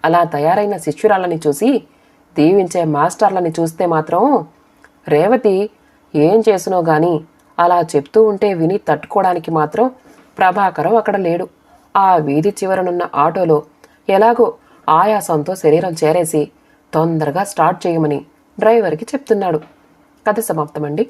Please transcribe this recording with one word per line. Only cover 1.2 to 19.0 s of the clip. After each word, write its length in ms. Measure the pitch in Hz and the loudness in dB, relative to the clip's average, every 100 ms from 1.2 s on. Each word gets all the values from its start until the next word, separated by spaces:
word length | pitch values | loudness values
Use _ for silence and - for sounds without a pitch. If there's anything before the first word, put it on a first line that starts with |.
| 180 165 156 | -2 -2 -4
చూసి, 240 | 143 240 262 - _ _ _ _ - | 0 0 -2 -6 _ _ _ _ 0
దీవించే 460 | 151 196 185 180 | 4 4 2 -2
మాస్టర్లని 680 | 165 143 165 - 208 190 170 165 | -2 0 0 2 0 0 -2 -2
చూస్తే 240 | 165 165 180 | -4 -2 -2
మాత్రం, 360 | 160 156 175 254 262 156 _ _ _ _ _ - | -2 0 0 2 0 -4 _ _ _ _ _ -2
రేవతి 400 | 151 185 247 208 190 208 _ _ _ _ | 0 2 2 2 0 -4 _ _ _ _
ఏం 240 | 156 156 214 220 | 0 4 4 2
చేసినో 300 | 190 196 185 165 | 0 0 -2 0
గాని 240 | 156 170 156 160 _ _ - | 2 2 -2 -6 _ _ -2
అలా 200 | 175 180 165 | 0 2 0
చెప్తూ 280 | 147 139 220 220 | -2 0 2 2
ఉంటే 180 | 196 208 | 2 -2
విని 220 | 180 160 202 - | 0 -2 -2 -2
తట్టుకోవడానికి 640 | 151 - 202 190 175 160 | -4 -2 0 0 -2 -4
మాత్రం 360 | 160 151 202 254 254 _ - _ - | -2 -2 -2 -2 -4 _ -20 _ 0
ప్రభాకరం 560 | 185 208 190 175 160 226 | 0 2 -2 -2 0 0
అక్కడ 200 | 214 196 | 0 -2
లేడు. 300 | 180 170 180 _ _ _ _ | -2 -2 -6 _ _ _ _
ఆ 140 | - 190 180 147 | 0 4 2 2
వీధి 240 | 143 185 | 0 0
చివరనున్న 540 | 202 190 190 180 175 170 | -2 -4 -2 -2 -4 -4
ఆటోలో 440 | - 151 180 170 151 - _ - _ - | 0 0 0 0 0 -2 _ -20 _ -2
ఎలాగో 380 | 196 220 240 226 - _ _ - | 2 4 4 0 0 _ _ 0
ఆయాసంతో 640 | 160 202 214 - 160 151 | 2 2 0 -2 -4 -2
శరీరం 400 | 185 160 156 180 165 | -2 2 2 0 -2
చేరేసి 420 | 156 175 165 156 143 _ _ _ _ | 0 0 0 -2 -4 _ _ _ _
తొందరగా 500 | 160 165 160 147 160 | -2 0 0 -2 -4
స్టార్ట్ 360 | 196 - 165 185 180 | -6 0 0 0 -2
చేయమని 340 | 165 156 139 - _ _ - | -2 -2 -4 -8 _ _ -2
డ్రైవర్కి 460 | 208 233 190 160 | 2 2 0 -6